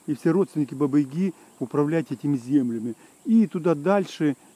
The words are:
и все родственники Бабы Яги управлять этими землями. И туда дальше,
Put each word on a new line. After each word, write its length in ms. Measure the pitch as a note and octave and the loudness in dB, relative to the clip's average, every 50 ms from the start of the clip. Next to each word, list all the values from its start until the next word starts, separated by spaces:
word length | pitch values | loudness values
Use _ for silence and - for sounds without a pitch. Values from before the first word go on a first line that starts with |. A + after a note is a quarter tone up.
| _ | _
и 80 | - C#3 | -8 -6
все 180 | - - E3+ | -2 0 0
родственники 440 | D#3+ G3 F3+ - - D#3 C#3+ A#2+ C#3 | 2 2 0 0 -2 -4 -4 -4 -2
Бабы 240 | C3+ D3 C3+ C#3 D3 | -2 -2 0 2 0
Яги 340 | D3 C3 C#3 F3 F#3+ F#3 - - - - - - | 0 0 -2 -2 -2 -2 -4 -8 -16 -20 -12 -10
управлять 520 | C#3 - - C#3+ D3 D3 E3 E3 C#3+ - | -8 -2 0 0 0 0 0 -2 -2 -4
этими 260 | C#3 - - C#3+ C#3+ | -6 -4 -2 -2 -2
землями. 560 | B2 A#2 B2 C#3+ C#3+ B2+ A#2+ A#2 A2+ A2 A#2+ A2 - - - _ _ - | -2 0 0 2 2 2 0 -2 -4 -6 -6 -8 -10 -16 -20 _ _ -2
И 220 | D4 A3 A3+ G#3 | 2 4 4 4
туда 260 | D#3+ - F3+ D#3 F3 D#3+ | 4 0 0 0 0 0
дальше, 640 | C#3+ C#3+ F#3 G3+ G3+ F#3 - - - D#3 D3 C3 - _ - _ | 2 2 2 2 2 0 -2 -4 -2 0 0 0 -2 _ -20 _